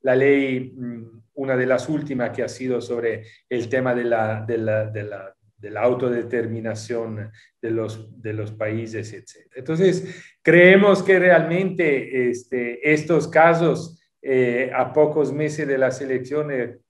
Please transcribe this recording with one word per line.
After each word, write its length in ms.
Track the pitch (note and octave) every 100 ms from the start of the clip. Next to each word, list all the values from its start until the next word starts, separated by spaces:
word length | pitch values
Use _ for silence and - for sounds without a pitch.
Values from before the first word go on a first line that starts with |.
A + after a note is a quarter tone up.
la 140 | C3 B2+
ley, 560 | C#3 C#3 C3+ B2+ B2+
mm, 460 | C3 A#2+ A#2 A2+ - _
una 220 | C#3 C3+ B2+
de 100 | B2+
las 220 | B2+ -
últimas 420 | D3 C#3+ B2+ A2+
que 120 | -
ha 60 | A2
sido 320 | - B2+ A#2+
sobre 420 | - A#2+ A#2 G#2 - _ _
el 200 | B2 G#2+
tema 260 | C3 B2+
de 80 | A#2+
la, 420 | A#2+ A2+ A2 A2
de 140 | A2 A#2
la, 280 | A2 G#2+ G#2+
de 180 | G#2+
la, 280 | G#2 G2 F#2+ _ _ _
de 140 | G2+
la 120 | G#2
autodeterminación 1500 | A#2+ B2+ B2+ A#2+ A2+ B2 A2 A2+ A2+ G#2+ - A#2 A2+ G#2+ G#2 - _ _
de 80 | A#2
los, 500 | A2+ G#2+ - - -
de 120 | G#2+
los 180 | G#2+ G#2
países, 600 | G#2+ G#2+ A2 A2+ A2 G#2+
etcétera. 420 | G2+ - _ _
Entonces, 840 | C3 B2+ D#3+ F#3+ F3 - - - _
creemos 600 | - F3 F3+ G3 G3+ F#3+
que 160 | F#3 F#3
realmente, 1120 | F3+ E3 D#3+ F3 F#3+ F3 D#3+ C3+ A2+ B2+ B2
este, 600 | A#2+ - B2+ A#2+ A#2+ D3+
estos 360 | D3+ D3+ D#3+ -
casos, 760 | D#3 E3 E3 E3 A#2+ - - _ _
eh, 520 | C#3 C3 B2 A#2+ B2+
a 180 | C3 B2
pocos 400 | D3+ D3+ D3+ C3+
meses 360 | C#3+ D3+ D3+ C#3+
de 100 | C3
las 220 | C3 B2
elecciones 800 | C#3 B2+ B2 D3 D3 C3+ A2+ -